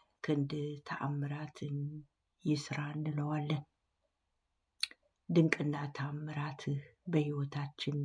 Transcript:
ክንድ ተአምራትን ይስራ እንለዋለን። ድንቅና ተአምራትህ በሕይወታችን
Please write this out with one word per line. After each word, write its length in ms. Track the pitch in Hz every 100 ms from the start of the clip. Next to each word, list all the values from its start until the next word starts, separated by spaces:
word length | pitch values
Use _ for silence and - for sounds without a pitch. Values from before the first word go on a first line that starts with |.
| _ _
ክንድ 280 | - 143 143 151 147 143
ተአምራትን 920 | - - 143 143 143 147 151 - 147 143 147 151 - _ _ _
ይስራ 340 | 156 147 - 147 147
እንለዋለን። 720 | 151 156 147 147 151 147 151 - _ _ _ _ _ _ _ _ _ _ _ - - _ _ -
ድንቅና 480 | 170 160 - 147 147 143
ተአምራትህ 880 | 139 139 147 151 147 147 143 147 139 - _ -
በሕይወታችን 920 | 160 147 147 143 143 143 - - 147